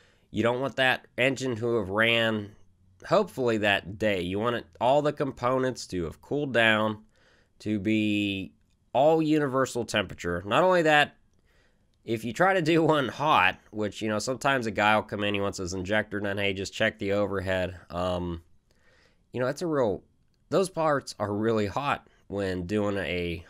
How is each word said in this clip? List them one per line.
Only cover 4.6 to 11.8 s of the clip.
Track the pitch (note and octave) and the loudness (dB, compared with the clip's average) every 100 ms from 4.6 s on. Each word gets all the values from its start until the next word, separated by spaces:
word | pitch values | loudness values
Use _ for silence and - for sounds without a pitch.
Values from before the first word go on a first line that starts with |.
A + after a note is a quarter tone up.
| - - | -8 -2
all | A#2+ D3 | 2 4
the | D3 | 2
components | C#3+ C#3 - A#2+ C3 C3 A#2 - | -2 -6 -4 -2 0 -2 -4 -8
to | F2+ | -6
have | D#2+ - | -6 -8
cooled | - C#3 D3 | -8 -6 -2
down, | A#2 A2+ G#2+ A2 G#2+ _ _ _ _ _ _ | 2 4 4 0 -4 _ _ _ _ _ _
to | G#2+ G#2+ | -4 -2
be | G2 A2 G#2+ G#2 G2+ G2 F#2 _ _ _ _ | 0 0 2 0 -2 -4 -8 _ _ _ _
all | A#2+ D3 D#3+ | 2 4 4
universal | D#3 D#3 C#3+ C3 C3 B2 A2 | 2 0 0 -2 -2 -4 -2
temperature. | A2 F2+ - F2 F2 G2 | -2 -2 -6 -4 -4 0
Not | B2+ | 2
only | F3+ F3+ | 4 4
that, | D#3 D3+ C#3+ _ _ _ _ _ _ _ | 4 4 2 _ _ _ _ _ _ _